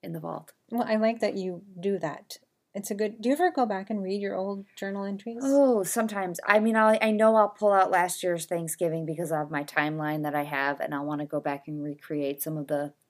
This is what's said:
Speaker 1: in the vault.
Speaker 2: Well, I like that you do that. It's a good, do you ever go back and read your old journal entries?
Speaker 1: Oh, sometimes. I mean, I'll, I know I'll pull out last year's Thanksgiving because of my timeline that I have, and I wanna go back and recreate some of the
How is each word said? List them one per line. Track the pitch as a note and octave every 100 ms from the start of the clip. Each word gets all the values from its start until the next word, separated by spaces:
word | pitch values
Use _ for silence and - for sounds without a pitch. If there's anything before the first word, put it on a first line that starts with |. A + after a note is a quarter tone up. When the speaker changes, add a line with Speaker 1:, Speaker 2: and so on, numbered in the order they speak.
Speaker 1:
in | F#3
the | E3
vault. | E3 E3 - _ _
Speaker 2:
Well, | A#3 A#3
I | A3
like | A3 A#3
that | G#3
you | G3 F#3 F3 F#3+ F#3
do | F#3+ G3
that. | D#3+ C#3+ - - _ _ _
It's | G3+ G3
a |
good, | G3+ G#3+ A3+
do | A3+
you |
ever | D4 F4+
go | E4+ A#3+
back | F#3+ G3
and | G#3+
read | F#3+ G3+
your | G3+
old | F#3+ F#3+ G3+ G3 -
journal | G3 G3
entries? | G3 G3 A3+ A#3
Speaker 1:
Oh, | C4+ C#4 C#4 A3+
sometimes. | F3+ - A3 G3+ F#3 F3
I | - G#3
mean, | A3
I'll, | A3 A3 A3
I | A3
know | G#3+ A3 A3
I'll | G#3
pull | - G#3
out | G3 F#3
last | F3+ F3+ -
year's | F3+ E3+ D#3+
Thanksgiving | F3 E3 - E3+ D#3+ D#3
because | D#3 E3
of | D#3 D3+
my | D3
timeline | C#3+ - D3+ D#3 D3+ D#3
that | D3+
I | D3
have, | D3 C#3+ C#3 C#3
and | -
I | C#3+
wanna | D3 D3 D3
go | D3+
back | D3 C#3 -
and | D3+
recreate | D3 C#3+ - D3+ C#3 C#3+
some | - D#3
of | D3
the | D3 D3 _ _